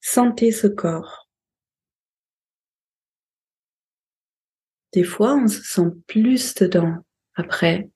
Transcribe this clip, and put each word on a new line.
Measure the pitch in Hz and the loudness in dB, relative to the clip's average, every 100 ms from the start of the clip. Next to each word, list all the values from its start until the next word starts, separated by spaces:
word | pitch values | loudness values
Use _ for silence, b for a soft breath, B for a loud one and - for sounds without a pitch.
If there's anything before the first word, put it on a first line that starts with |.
Sentez | - - 247 233 233 | -2 0 0 2 0
ce | 220 208 | 2 0
corps. | 208 170 165 - - _ _ _ _ _ _ _ _ _ _ _ _ _ _ _ _ _ _ _ _ _ _ _ _ _ _ _ _ _ _ _ _ _ _ _ _ _ | 0 -6 -6 -10 -20 _ _ _ _ _ _ _ _ _ _ _ _ _ _ _ _ _ _ _ _ _ _ _ _ _ _ _ _ _ _ _ _ _ _ _ _ _
Des | 190 | -2
fois, | 175 - 214 285 | -2 0 0 2
on | 233 | 0
se | - | -2
sent | - - 170 170 _ | -6 0 0 -2 _
plus | 214 226 254 - | 0 2 2 -2
dedans | - 185 175 170 165 - _ _ | 0 2 2 0 -4 -10 _ _
après | - 170 - 170 175 208 | -10 -6 -2 0 0 -6